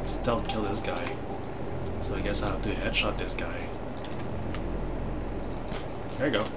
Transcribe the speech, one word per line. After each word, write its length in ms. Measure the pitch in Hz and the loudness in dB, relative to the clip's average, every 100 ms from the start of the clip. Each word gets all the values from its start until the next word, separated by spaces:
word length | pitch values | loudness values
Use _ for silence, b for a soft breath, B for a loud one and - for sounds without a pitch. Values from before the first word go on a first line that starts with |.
stealth 420 | 120 - - 117 110 | 0 2 2 2 2
kill 140 | 110 | 0
this 180 | 104 - | 2 0
guy. 340 | 95 90 87 - - - - - - - - - | 0 0 -2 -4 -4 -4 -4 -4 -2 -2 -2 -2
So 120 | - | 0
I 60 | - | 0
guess 220 | 101 101 | 4 4
I 80 | 104 | 4
have 120 | 92 | 2
to 80 | 107 | 2
headshot 460 | 90 101 - 104 - | 2 4 4 4 2
this 180 | 92 | 0
guy. 340 | - 85 87 - - - - - - - - - - - - - - - - - - - - - - - - - - | 0 -2 -2 -4 -4 -6 -6 -4 -4 -2 -2 -2 -2 0 0 0 -2 -2 -2 -2 -2 -2 -4 -4 -4 -4 -4 -4 2
There 80 | 143 | 4
you 60 | |
go. 140 | 107 110 | 4 0